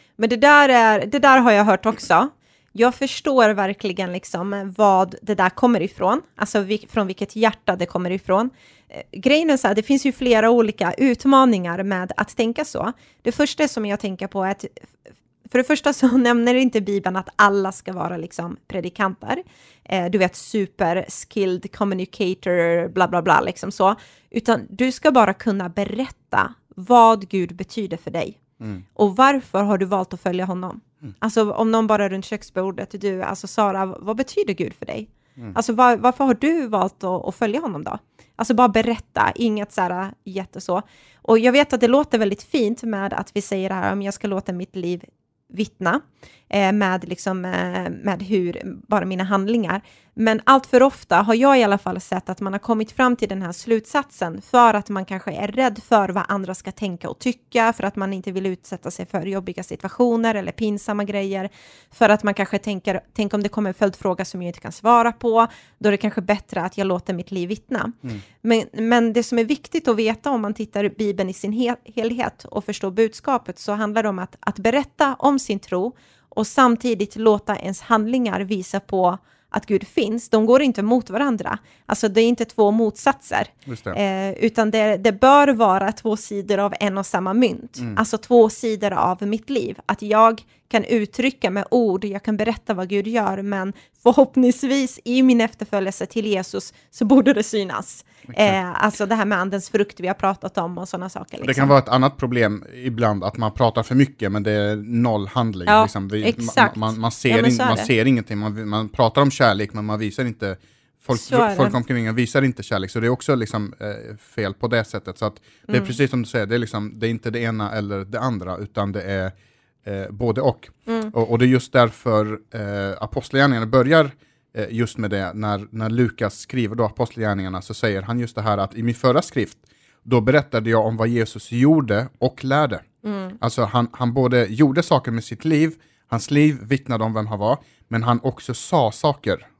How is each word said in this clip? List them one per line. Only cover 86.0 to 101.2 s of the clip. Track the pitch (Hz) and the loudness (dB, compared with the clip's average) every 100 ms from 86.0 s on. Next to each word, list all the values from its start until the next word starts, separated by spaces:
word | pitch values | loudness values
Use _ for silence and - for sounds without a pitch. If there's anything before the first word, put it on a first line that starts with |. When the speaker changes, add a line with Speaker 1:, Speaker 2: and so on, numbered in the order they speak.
| 226 214 | -4 -4
Speaker 1:
sidor | - 202 196 196 | -6 -8 -2 0
av | 202 202 | 0 -2
en | 202 196 | -4 -2
och | 196 | -4
samma | 190 185 | -4 0
mynt. | 214 247 - - - | 2 2 0 -12 -10
Speaker 2:
Mm. | 120 202 | -6 -2
Speaker 1:
Alltså, | 220 220 | -2 -4
två | - 240 220 | 2 6 6
sidor | - 226 214 208 | 4 -4 -2 -2
av | 185 - 185 202 | 0 0 0 -4
mitt | 220 - | -6 -4
liv. | 269 - - - | -6 -4 -8 -8
Att | 202 | -6
jag | 208 214 226 226 _ _ _ | 0 4 4 4 _ _ _
kan | 226 | -2
uttrycka | - 233 208 - 254 - - | 0 0 -2 -2 -2 0 -2
med | 196 - | -2 0
ord, | 247 226 190 | 2 2 0
jag | 202 196 | -4 -8
kan | - 208 | -4 -2
berätta | 214 220 - | -2 -4 -4
vad | 196 185 | -6 -2
Gud | 202 202 | -2 -2
gör, | 233 202 190 | -2 -2 -4
men | 202 196 190 - _ _ 240 240 | -6 -6 -6 -10 _ _ 4 6
förhoppningsvis | 262 - 254 247 269 277 254 - | 6 6 4 4 0 0 -2 -4
i | - 247 | -2 4
min | 262 240 | 6 6
efterföljelse | 226 - 214 202 190 196 - | 2 -2 -6 -4 -4 -6 -6
till | - 214 | -4 -2
Jesus | 196 185 196 - - _ | -2 -4 -8 -10 -16 _
så | - | -2
borde | 214 262 233 | 4 6 6
det | 214 | 2
synas. | 214 214 190 123 - - - _ | 0 -4 -4 -6 -10 -16 -20 _
Speaker 2:
Exakt. | - - | -8 0
Speaker 1:
Eh, | 208 190 180 - | 2 2 -2 -2
alltså | 214 - 202 | -2 0 -2
det | |
här | 220 | 0
med | 202 196 | 0 -2
andens | 190 196 - | -2 -4 -4
frukt | 208 202 - | -2 -2 -4
vi | 180 | -6
har | |
pratat | 190 196 196 190 - | -2 -2 -4 -6 -6
om | 170 175 | -6 -8
och | 185 | -10
såna | 180 185 | -10 -10
saker, | - | -12